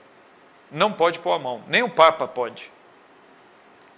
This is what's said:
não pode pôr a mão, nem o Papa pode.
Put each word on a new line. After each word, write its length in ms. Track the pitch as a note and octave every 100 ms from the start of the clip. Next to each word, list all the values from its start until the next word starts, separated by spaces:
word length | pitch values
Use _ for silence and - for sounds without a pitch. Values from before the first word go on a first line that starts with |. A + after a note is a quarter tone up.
| - - _ _ _ - _
não 220 | C#3+ G#3
pode 260 | F#3+ E3 E3+
pôr 140 | F3+
a 60 | E3+
mão, 240 | B2+ A#2+ -
nem 160 | F#3
o 60 | A#3+
Papa 380 | - D#3+ D#3+ B2+
pode. 440 | - A#2 A2+ - - - - _ - - - _ - _ - -